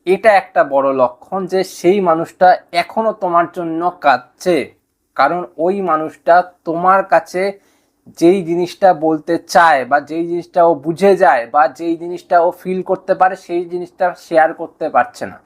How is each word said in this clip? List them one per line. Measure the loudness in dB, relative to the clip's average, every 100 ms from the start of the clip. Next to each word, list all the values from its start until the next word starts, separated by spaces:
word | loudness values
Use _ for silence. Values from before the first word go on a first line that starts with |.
| -2
এটা | 0 4
একটা | 2 2 -2
বড় | 0 0 0
লক্ষণ | 2 0 -2 -10 -8 -4
যে | -4
সেই | -4 -2 0 2
মানুষটা | 2 0 -2 2 2 2 -2
এখনো | -6 -4 -4 -4
তোমার | -4 -2 0 0
জন্য | -4 -6 -4 -4 -2
কাঁদছে। | 0 0 -4 _ -2 -2 -2 _ _ _ _ -2
কারণ | -2 -2 -8 -6
ওই | -4 -4
মানুষটা | -2 -4 -4 -8 2 2 2 _ -8
তোমার | -4 0 0
কাছে | 2 0 0 -4 -6 -8 _ _ _ _ _
যেই | 0 2 2
জিনিসটা | 0 -4 -4 0 0
বলতে | 2 0 -2 -4 -6
চায়, | -2 2 4 2 0
বা | -2
যেই | -2 -6 -6
জিনিসটা | -6 -4 2 2
ও | 2
বুঝে | -4 0 2 4
যায়, | 4 2 0
বা | 0 0
যেই | -2 -6 -6
জিনিসটা | -8 -12 -2 2
ও | 2
ফিল | -2 -6 -6
করতে | -4 -6 -2 0
পারে, | 0 0
সেই | -6 -6 -6
জিনিসটা | -8 -10 _ -4 -4
শেয়ার | -4 0 0
করতে | -2 -12 -10 -2
পারছে | -2 -2 -8 -14
না, | -14